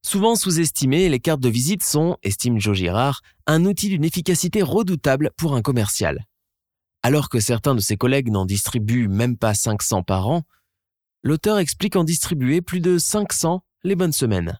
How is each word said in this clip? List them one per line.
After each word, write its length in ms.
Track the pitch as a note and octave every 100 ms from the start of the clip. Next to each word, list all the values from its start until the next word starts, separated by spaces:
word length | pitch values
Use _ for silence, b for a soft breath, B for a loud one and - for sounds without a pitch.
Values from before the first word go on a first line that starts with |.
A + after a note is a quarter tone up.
Souvent 340 | - G3 G#3+ A#3
sous-estimées, 720 | F#3+ E3 D#3+ - C3 D3+ F#3
les 120 | C3+
cartes 200 | E3 D3+
de 80 | B2+
visite 340 | A2+ C3+ G3+
sont, 360 | - D3+ E3 F3
estime 380 | G2+ G2+ B2 A2+
Joe 160 | G2+ F#2+
Girard, 460 | F2+ G2 C#3 C#3 b b -
un 180 | D#3+
outil 240 | F#3 F#3+ G#3
d'une 160 | F#3
efficacité 560 | D#3+ F3 E3+ F3 F3 G#3+
redoutable 720 | E3+ F#3 F#3+ E3+ D3 C3+ D3+ -
pour 160 | E3
un 80 | C3+
commercial. 640 | A2+ B2 G2+ - F2 C#2 - _ _ _ _ _ _ _
Alors 280 | B2 D3 C#3
que 100 | A#2+
certains 340 | G#2 A#2 C#3+
de 60 | B2+
ses 160 | G2+ G#2+
collègues 340 | B2 C3+ B2
n'en 140 | G#2
distribuent 640 | F#2+ G2+ - B2 G#2 B2 A2
même 300 | G2 B2 A#2+
pas 160 | A2
cinq 260 | G#2 - G#2
cents 220 | - G2+
par 260 | F2 F#2+ G2+
an, 140 | E3+ D#3 _ _ _ _ _ _ _
l'auteur 360 | B2+ D#3 G#3 G#3
explique 380 | D#3+ - F3+ F#3+
en 80 |
distribuer 560 | D#3+ E3+ - D#3+ B2+ D#3+
plus 200 | F3+ F3+
de 180 | F3 F3
cinq 340 | - G#3+ G#3
cents 320 | - E3 F3+ _ _
les 140 | F3+ F#3
bonnes 160 | F3+
semaines. 460 | D3 A#2+ F#2+ E2+